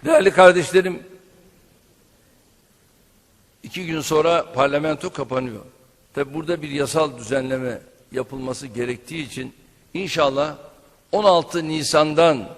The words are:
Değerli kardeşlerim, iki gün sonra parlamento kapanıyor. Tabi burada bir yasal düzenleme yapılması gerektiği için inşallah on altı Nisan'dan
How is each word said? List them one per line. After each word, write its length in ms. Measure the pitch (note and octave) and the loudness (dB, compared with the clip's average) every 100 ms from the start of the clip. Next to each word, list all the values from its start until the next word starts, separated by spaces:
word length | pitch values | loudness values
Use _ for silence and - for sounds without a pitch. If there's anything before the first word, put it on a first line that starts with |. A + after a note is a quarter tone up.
Değerli 260 | D4+ D#4+ G3 | 4 4 4
kardeşlerim, 720 | F3+ F#3 F3+ E3 F#3 F#3 F3+ - - _ _ _ _ _ _ _ _ _ _ _ _ _ _ _ _ _ _ _ _ _ _ _ _ | 8 8 8 2 0 0 -6 -14 -20 _ _ _ _ _ _ _ _ _ _ _ _ _ _ _ _ _ _ _ _ _ _ _ _
iki 240 | - - F3 | -16 -12 -8
gün 140 | D#3+ | -6
sonra 520 | C#3 D#3 D#3+ E3+ - | 0 0 2 0 -2
parlamento 580 | B2 C#3 C#3+ D#3 D3 F3+ | -2 0 0 -2 -6 -8
kapanıyor. 500 | - B2+ B2+ B2+ G#2+ - _ _ _ _ | -10 -6 -6 -6 -12 -18 _ _ _ _
Tabi 200 | - C#3 | -8 -6
burada 280 | D3 D#3+ E3+ | -8 -6 -6
bir 60 | D3+ | -6
yasal 500 | C#3 C#3 D#3+ D#3 B2 | -4 -2 0 -2 -4
düzenleme 600 | A2 C3+ C3 C3 B2+ A2+ - _ _ | -4 -4 -2 -4 -6 -8 -14 _ _
yapılması 540 | B2+ B2 C3+ B2+ B2+ C#3 | -8 -8 -8 -10 -10 -10
gerektiği 600 | A2 A#2+ B2 - E3 C3+ | -8 -6 -8 -10 -12 -10
için 280 | - C3 - _ _ _ | -10 -14 -16 _ _ _
inşallah 640 | E3 F#3+ - C#3+ C3+ D3+ C#3+ - - _ _ _ | -8 -6 0 0 2 -4 -6 -20 -20 _ _ _
on 120 | F#3+ | 2
altı 440 | G#3 F3 D#3 F3 D#3+ | 4 4 2 -6 -4
Nisan'dan 800 | D#3 C#3 D#3 D#3 D3+ E3+ C#3 F#2+ | -4 0 2 2 4 4 4 -4